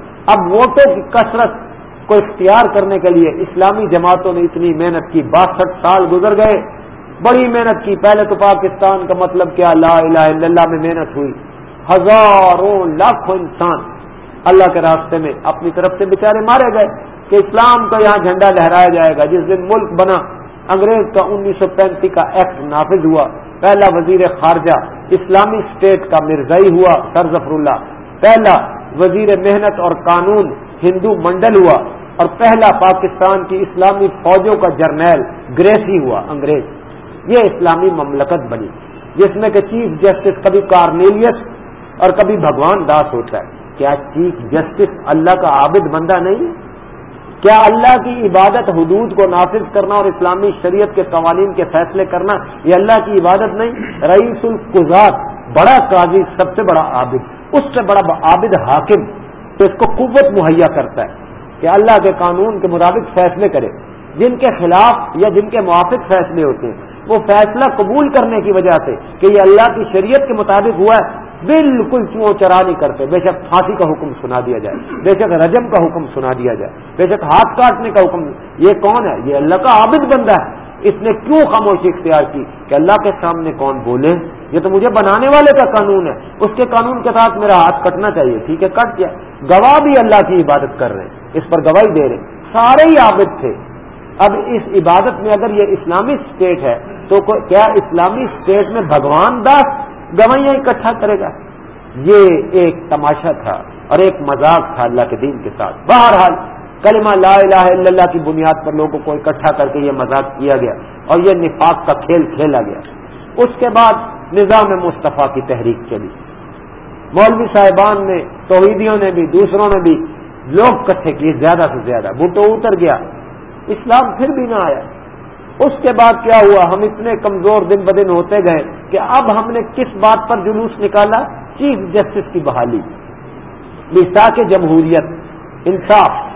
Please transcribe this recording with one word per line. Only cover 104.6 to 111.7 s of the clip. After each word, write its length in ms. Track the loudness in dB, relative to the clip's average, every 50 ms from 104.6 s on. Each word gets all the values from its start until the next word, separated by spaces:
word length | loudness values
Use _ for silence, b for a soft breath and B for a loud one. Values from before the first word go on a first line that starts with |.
| 0 -4 -6
تھا 80 | -4 -4
اللہ 260 | -2 -2 -2 -2 -2
کے 60 | -4
دین 280 | -6 -6 -8 -8 -8 -12
کے 60 | -14 -10
ساتھ۔ 180 | -8 -8 -10 -10
بہرحال 800 | -10 -2 2 4 4 6 4 4 4 4 2 2 -2 -8 -14 -18 -20 -20 -20 -20 0 0
کلمہ 360 | 2 2 2 2 0 2 2
لا 160 | 4 4 6
الہ 380 | 6 6 4 4 4 4 4 2
الا 100 | 2 2 2
اللہ 220 | 4 4 2 0
کی 80 | 0 -4
بنیاد 460 | -4 -4 -4 -2 0 0 -2 -2 -4
پر 80 | -6 -4
لوگوں 260 | -4 -4 -4 -6 -8
کو 120 | -6 -6
اکٹھا 440 | -8 -4 -4 -6 -6 -2 -2 -2 0
کر 120 | 0 -2
کے 120 | -4 -2 -4
یہ 120 | -4 -4
مذاق 480 | -4 -4 -4 -2 -2 -4 -4 -6 -8 -6
کیا 140 | -2 -2 0 0
گیا 100 | -2 -4 -6 B B B B B B
اور 120 | 0 0 2
یہ 220 | 4 4 2 2
نفاق 460 | 0 -4 -2 0 0 0